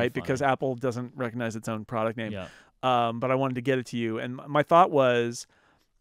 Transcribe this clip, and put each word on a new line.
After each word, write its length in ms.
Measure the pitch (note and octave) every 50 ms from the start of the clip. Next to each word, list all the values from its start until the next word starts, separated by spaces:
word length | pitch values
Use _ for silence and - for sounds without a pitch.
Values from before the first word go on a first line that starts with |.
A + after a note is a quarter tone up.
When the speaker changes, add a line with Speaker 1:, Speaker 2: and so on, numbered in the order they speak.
| A#2+
Speaker 1:
right? 80 | B2 -
Because 240 | C3 - - C3 B2+
Speaker 2:
funny. 120 | C#3+ C3+
Speaker 1:
Apple 240 | B2+ - D3 C3+ B2
doesn't 360 | A#2+ C3+ B2+ A2 B2 B2 A#2 -
recognize 400 | C3+ B2 A#2 A#2 B2 A#2 A2+ G#2+
its 120 | A2 - A#2
own 160 | A2 G#2+ G#2
product 320 | - B2 A2 A2 A2+ A2
name. 160 | A#2+ A2 G#2+
Speaker 2:
Yeah. 140 | G#2 F#2+ F2 - - - - _ _ _
Speaker 1:
Um, 360 | - C3 B2+ A#2+ A#2 A#2 A#2 A#2+
but 120 | C3 B2+
I 20 | C3
wanted 220 | C3 C3+ C3 B2+
to 40 | B2
get 180 | A#2+ C#3 C3 C3
it 80 | A#2
to 100 | - B2 A#2
you, 200 | A#2 A2 A2 B2
and 220 | B2+ B2 B2+ C#3
m-, 100 | - C#3+
my 100 | C#3+ D3+
thought 300 | C#3+ - E3+ E3+ F#3 -
was, 560 | D3+ C#3 C3 B2 A#2+ A#2+ A#2+ A#2 A#2+ - - _ _ _ _ _ _ _ _ _ _ _